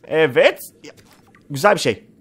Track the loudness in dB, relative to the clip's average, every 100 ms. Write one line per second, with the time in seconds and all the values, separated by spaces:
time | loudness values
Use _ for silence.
0 | -4 -2 0 2 0 0 -18 _ -20 -20
1 | _ _ _ _ _ 0 0 2 -2 -6
2 | _ _